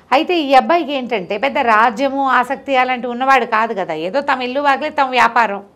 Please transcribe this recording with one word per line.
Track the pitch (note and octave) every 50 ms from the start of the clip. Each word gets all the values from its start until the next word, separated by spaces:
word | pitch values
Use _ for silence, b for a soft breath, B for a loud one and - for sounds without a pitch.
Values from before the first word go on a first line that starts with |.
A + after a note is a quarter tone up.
| B B
అయితే | A#3+ C#4 D#4+ - F4+ E4+
ఈ | D4 C4+ C#4
అబ్బాయికి | C4 A3+ A3 E4 F4 D#4 B3 D4
ఏంటంటే | C4 B3 A3 B3 G#3 F3+ D#3+ G3+
పెద్ద | G#3 A#3+ C#4 -
రాజ్యము, | D4+ C4 A#3+ G#3+ G#3+ A3+ B3+ G#3+ G#3 C#4 C4+ C4+ C#4 C4+ C4+
ఆసక్తి | B3 A#3+ A#3+ B3 C#4 C4+ C4+ C#4 C4+
అలాంటివి | B3+ B3+ B3+ B3+ B3 B3+ B3
ఉన్నవాడు | A#3+ A#3+ C4 C4+ C4+ B3+ A3+
కాదు | A3+ A3 G#3+ A3+ A3 A3+
కదా, | F#3+ F3+ E3 D#3+
ఏదో | D#3 D#3+ F#3 F#3 C#4
తమ | C#4 C#4+ C4+ B3+
ఇల్లు | B3 B3 B3+ C#4+
వాకిలి, | D4 C#4+ C4+ B3+ D4 D#4
తమ | D4+ D4 C#4 B3+
వ్యాపారం | B3+ B3 A3+ A#3 A#3 A#3+ A3+ G#3 G3+ G3 - - _